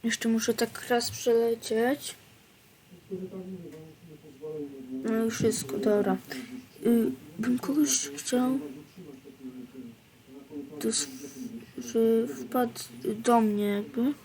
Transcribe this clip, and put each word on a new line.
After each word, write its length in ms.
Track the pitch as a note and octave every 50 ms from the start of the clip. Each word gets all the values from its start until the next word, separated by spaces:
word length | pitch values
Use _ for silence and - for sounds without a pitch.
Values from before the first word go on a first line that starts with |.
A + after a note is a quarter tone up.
| -
Jeszcze 240 | A#3 A3+ - - A#3
muszę 260 | A3+ A3+ A3 - A3+
tak 340 | - A#3 A3+ - - - -
raz 220 | B3 A#3+ A#3+ -
przelecieć. 1040 | - - - B3 A#3 A#3 A#3 A#3 A#3 A3+ - - A3+ A3 A#3 B3 C#4 C#4+ - - - - - - - - - - - - - - - _ _ - F3+ F3 - - G3 F3+ F#3 F#3 F#3+ F#3+ F#3 F#3 F#3+ F3 E3 D3+ C#3+ D#3 D#3 D#3+ D#3 - - E3 D3+ - - D#3 C#3 C3 D3+ D#3 D#3 D3+ D3 C#3 C#3 C3+ B2+ B2+ C3 C3 C3
No 200 | A3+ A3 A3 A3+
i 60 | A3+
wszystko, 480 | A3 - - - - - - - - -
dobra. 380 | - A3 G#3 G#3 G3+ G3 F#3+ F#3+ - - - - - - - - - - - - -
Y, 240 | A#3 A#3+ A#3 A3 B3+ C4 - - - - -
bym 200 | A3 B3 B3 C4
kogoś 520 | - - C4+ D4+ D4 C#4+ - - - - -
chciał, 420 | - - - B3 B3 B3+ B3+ C4 C#4 - - - - - - - - F3+ D3 C3+ C3 - C3 - - C3 B2+ B2 B2+ A#2+ - - C3 B2 A#2 A2+ - - - - - - - C3 C#3 C#3+ - D#3 D3 C3+ - D3+ D3
to 80 | B2+ -
s-, 200 | A3 - - - C3 - C3+ - - C4 B3+ A#3+ A3 A3+ - - - -
że 480 | B3 - - A3+ A3+ A3+ A3+ A3+ A3+
wpadł 540 | B3 - - B3 - - B3+ B3 A#3+ - - - - A#2+ A#2+ -
do 360 | - A3 G#3+ A#3 - A#3+ A#3
mnie 280 | A3 G#3+ G#3 G#3 G#3 G3+
jakby. 460 | G3+ G3+ G#3 - - A#3+ A#3 C4+ D4 - -